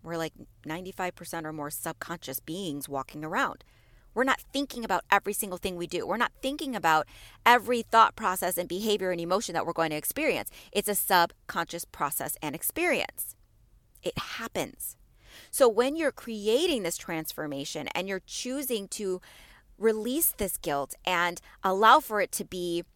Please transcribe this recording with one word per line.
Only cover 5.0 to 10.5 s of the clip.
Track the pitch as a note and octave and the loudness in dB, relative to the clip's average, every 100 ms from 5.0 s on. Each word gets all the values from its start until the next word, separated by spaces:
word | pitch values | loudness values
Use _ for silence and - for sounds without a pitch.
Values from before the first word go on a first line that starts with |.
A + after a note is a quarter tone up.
| - | 4
every | G3+ G3+ | 4 4
single | G#3 G#3 F3+ | -6 -6 -4
thing | G3 | -6
we | F3+ E3+ | -4 -4
do. | F3 C3+ | -4 -2
We're | G3+ | 0
not | A#3 - | 0 -2
thinking | C4 D4 D4 A3+ | -6 -4 -4 0
about | E3 D#3 D3 - - - | 4 4 2 -8 -20 2
every | - A#3+ G3+ B3 | 6 6 6 -2
thought | A3+ A3+ A3 | 4 6 6
process | - A3 F#3 F3+ F3+ | 4 -2 0 -2 -2
and | F3 | -4
behavior | F3 A3 G3+ F#3 | -2 0 0 0
and | F3 | -2
emotion | E3+ F#3 - | 0 0 0
that | E3+ B2 | -2 -2
we're | |
going | E3+ D#3+ | 0 0
to | D3+ | -2
experience. | - - D4+ D#3+ G2+ | -4 0 0 0 -4